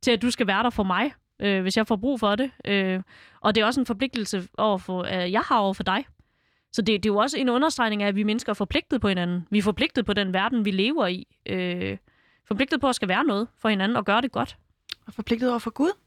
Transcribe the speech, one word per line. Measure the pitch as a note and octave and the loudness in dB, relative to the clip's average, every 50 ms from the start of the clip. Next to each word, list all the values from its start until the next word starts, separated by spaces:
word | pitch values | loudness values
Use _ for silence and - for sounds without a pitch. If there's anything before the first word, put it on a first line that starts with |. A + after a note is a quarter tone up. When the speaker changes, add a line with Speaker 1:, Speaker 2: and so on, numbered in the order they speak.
Speaker 1:
til | - - | 4 2
at | A#3+ A3 | 2 4
du | G3+ B3 | 2 0
skal | A#3+ - A#3+ F#3+ | 0 0 0 2
være | G3 G3 A#3 | 2 2 2
der | B3 | 0
for | A#3 - G#3 | 2 0 0
mig, | F#3+ F#3 F#3 A3+ D4 - _ _ _ _ _ | 2 2 0 0 -2 -4 _ _ _ _ _
øh, | - G3+ G3 F#3+ | 0 0 2 2
hvis | F#3 F#3 F#3+ A#3 | 0 0 2 0
jeg | A3 - | 2 2
får | A#3 | 0
brug | G3 G3 C4 C#4+ A#3 | 0 0 -2 -2 2
for | A3 G#3 G3+ | 2 0 2
det. | G#3 C4 C4+ - _ - | 2 -2 -4 -6 _ -4
Øh, | - G3+ G3+ F#3+ F#3+ F#3 F#3 F#3 _ - - - - - - | -2 0 0 0 0 -2 -2 -4 _ -16 -20 -20 -20 -20 -4
og | - - G#3 | -2 0 2
det | A3+ | 4
er | G#3+ | 2
også | G#3+ B3+ C#4 | 2 2 0
en | B3+ | 0
forpligtelse | - A#3+ G3 B3+ C4+ - A#3+ G#3+ - - G3 F3+ F#3+ _ - | -2 -2 -2 -2 -4 -2 -4 -4 -4 -4 -6 -6 -6 _ 0
over | G#3 G#3+ G3+ F#3 | 2 2 2 0
for, | F3+ - F#3 F3+ F3+ | -2 -4 -6 -4 -4
øh, | - F#3+ F#3 F3+ F3+ | -4 -4 -2 -2 0
jeg | F#3 G#3+ | -2 -2
har | E4 - D4 A#3 | 0 2 0 2
over | G#3 G3 F#3+ | 2 0 0
for | - F#3+ | -2 -2
dig. | - F3+ G#3+ C#4 - - _ _ _ _ _ _ _ _ _ _ _ | -2 -2 -2 -2 -8 -16 _ _ _ _ _ _ _ _ _ _ _
Så | - - | -4 -2
det, | A3 F#3+ A3 G3+ F3+ | 0 2 0 2 2
det | A3 | 0
er | G3+ | 2
jo | G3+ | 2
også | G#3+ - D4 A#3 | 2 2 2 0
en | C4+ B3 | 0 2
understregning | A#3+ B3 C#4+ D#4+ - - B3 A3+ G#3+ G#3 G3+ | 2 2 2 2 2 0 0 0 0 0 0
af, | G3+ | 0
at | G3+ | 0
vi | G3 G#3+ | 0 0
mennesker | G#3 G#3+ A#3 - - | 0 0 -2 -2 -4
er | G#3 | -2
forpligtet | - G#3 - - D4 - _ - B3+ | -2 -2 -2 -2 -4 -2 _ -2 0
på | - G3+ | 0 0
hinanden. | F#3+ F3+ F3 F3 F3 F3+ E3 - | 0 0 -2 -2 -2 -4 -4 0
Vi | - G#3 | 0 2
er | |
forpligtet | F#3+ G#3 G#3 - A#3+ E4 - - G#3+ | 2 2 0 0 -2 -2 0 -2 0
på | - G3+ | 0 0
den | G3+ G3+ F#3+ F3+ | 0 0 0 0
verden, | F#3 F#3+ A3+ C4+ A#3+ G#3+ | 0 0 2 0 0 0
vi | G#3 | 0
lever | F#3+ F#3+ G3 A#3 D4 E4 A#3 F3+ | 2 2 2 2 2 2 0 0
i. | F3+ F#3 - _ _ _ _ | -2 -4 -8 _ _ _ _
Øh, | - G3 F#3 F3+ F3+ F3 F3+ F#3 - G3 G3 _ _ _ _ _ _ _ _ _ | -6 -4 -2 -2 -2 -2 -4 -4 -4 -6 -6 _ _ _ _ _ _ _ _ _
forpligtet | _ G#3+ G3 C4+ C#4 - C#4 | _ -2 -2 0 0 0 0
på | B3+ C#4 | 2 2
at | B3 | 0
skal | - - F#3+ | 0 0 -2
være | - G3+ C#4+ | 0 0 2
noget | D#4+ G#3+ G3 A3 A#3+ _ _ | 2 0 0 -2 -4 _ _
for | _ A3 | _ 0
hinanden | G#3+ G3 F#3+ G3+ A#3+ | 0 2 0 0 0
og | B3 G3+ | 0 0
gøre | - G3+ A3+ | 2 0 2
det | B3 C4 | 0 0
godt. | - - A#3+ - - - _ _ _ _ _ _ - _ _ - | -2 -4 -6 -6 -8 -18 _ _ _ _ _ _ -18 _ _ -20
Speaker 2:
Og | - | -12
forpligtet | - G#3+ - A#3 A3+ B3 B3 | -12 -2 -2 -2 0 0 0
over | B3 A#3 | 0 0
for | - A#3 | -4 -6
Gud? | - - C#4 E4+ G#4 _ _ | -2 0 0 0 0 _ _